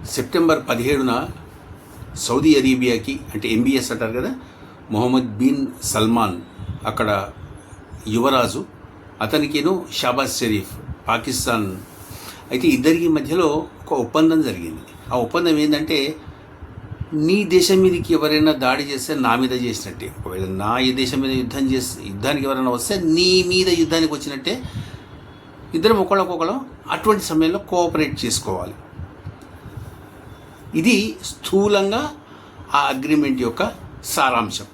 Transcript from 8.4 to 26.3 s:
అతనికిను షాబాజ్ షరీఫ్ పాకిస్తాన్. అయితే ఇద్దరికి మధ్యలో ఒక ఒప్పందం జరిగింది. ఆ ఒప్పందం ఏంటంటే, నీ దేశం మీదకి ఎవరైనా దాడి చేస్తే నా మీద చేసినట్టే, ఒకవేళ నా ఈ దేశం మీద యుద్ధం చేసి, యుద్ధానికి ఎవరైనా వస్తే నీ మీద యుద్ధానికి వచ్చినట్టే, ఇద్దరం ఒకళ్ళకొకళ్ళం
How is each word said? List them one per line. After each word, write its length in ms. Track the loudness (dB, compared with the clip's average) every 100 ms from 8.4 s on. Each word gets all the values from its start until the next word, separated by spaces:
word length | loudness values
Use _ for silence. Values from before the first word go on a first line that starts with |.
| 2 -2 -10 -16 -20 -20 -20 -6
అతనికిను 600 | -2 0 0 0 0 0 -4
షాబాజ్ 440 | -4 0 0 -2 -2
షరీఫ్ 420 | 0 -2 -4 -12 -14 -10 -2
పాకిస్తాన్. 680 | -2 0 -4 -2 -2 -2 -6 -14 -20 -18 -16 -16 -18 -6
అయితే 180 | 0 2
ఇద్దరికి 400 | 4 4 4 4
మధ్యలో 580 | 0 0 2 2 0 -6 -14
ఒక 100 | -4
ఒప్పందం 500 | -2 0 4 4 4
జరిగింది. 720 | 0 -4 -8 -12 -16 -18 -4
ఆ 40 | -2
ఒప్పందం 420 | 0 0 2 4
ఏంటంటే, 580 | 4 2 0 0 -2 -6 -14 -20 -20 -20 -18 -16 -16 -12 -6
నీ 320 | -2 2 2
దేశం 320 | 4 4 6 6
మీదకి 380 | 6 2 2
ఎవరైనా 380 | 2 4 4 4
దాడి 300 | 4 2 0
చేస్తే 320 | -2 -6 -4
నా 220 | 0 2 2
మీద 160 | 2
చేసినట్టే, 600 | 0 -2 -4 -8 -10 -12 -10
ఒకవేళ 260 | -8 -6
నా 340 | -4 -2 0 2
ఈ 140 | 2
దేశం 280 | 2 0 0
మీద 100 | 0
యుద్ధం 420 | 0 -2 -2 0
చేసి, 360 | 0 -2 -8 -10
యుద్ధానికి 380 | -4 -2 -2 -2
ఎవరైనా 240 | 0 0
వస్తే 300 | 0 -2 0
నీ 420 | 2 4 6 4
మీద 260 | 4 2 4
యుద్ధానికి 460 | 4 4 2 2
వచ్చినట్టే, 480 | -2 -6 -6 -4 -6 -6 -10 -10 -14 -18 -20 -20 -20 -20 -20 -8
ఇద్దరం 220 | 0 2 4
ఒకళ్ళకొకళ్ళం 720 | 4 2 2